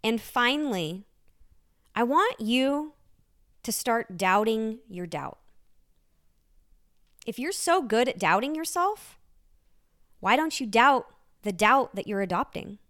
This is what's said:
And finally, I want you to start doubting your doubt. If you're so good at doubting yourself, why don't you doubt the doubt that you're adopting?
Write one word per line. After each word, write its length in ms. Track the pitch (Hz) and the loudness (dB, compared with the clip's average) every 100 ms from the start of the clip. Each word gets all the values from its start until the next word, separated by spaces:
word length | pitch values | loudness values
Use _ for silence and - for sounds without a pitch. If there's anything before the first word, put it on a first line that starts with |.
And 200 | 220 233 | -2 -4
finally, 800 | - - 240 285 302 190 156 185 - _ _ _ - _ _ _ _ | -4 0 2 0 -2 -2 -4 -8 -14 _ _ _ -20 _ _ _ _
I 100 | - | -2
want 360 | 240 302 440 - | 0 2 2 -2
you 540 | 220 247 269 285 302 _ _ _ _ _ _ _ | 0 2 2 0 -6 _ _ _ _ _ _ _
to 80 | - | -8
start 460 | - 254 233 - 180 | -4 0 -2 -2 -2
doubting 640 | 190 196 214 220 220 220 - | 2 2 2 0 -4 -8 -12
your 160 | 180 175 | -12 -8
doubt. 340 | 156 139 - _ _ _ _ _ _ _ _ _ _ _ _ _ _ _ _ _ _ - | -8 -10 -14 _ _ _ _ _ _ _ _ _ _ _ _ _ _ _ _ _ _ -12
If 120 | 233 | -8
you're 140 | 285 | -6
so 300 | 392 - 359 | -4 0 0
good 260 | 254 220 254 | 2 2 2
at 120 | - | 2
doubting 360 | 156 185 269 311 | 2 2 2 -6
yourself, 640 | 330 349 370 427 - - _ _ _ _ _ _ _ _ _ _ | -4 -2 -2 -2 -14 -20 _ _ _ _ _ _ _ _ _ _
why 160 | 185 247 | 0 2
don't 200 | 311 - | 2 -4
you 60 | 247 | 0
doubt 420 | 220 262 262 - _ _ _ | 4 6 4 -2 _ _ _
the 120 | 208 | -8
doubt 420 | 180 214 269 240 196 | 2 4 4 2 -6
that 120 | - | -6
you're 140 | 202 | -4
adopting? 580 | 190 180 277 - - 202 _ | -2 -2 -4 -8 -12 -16 _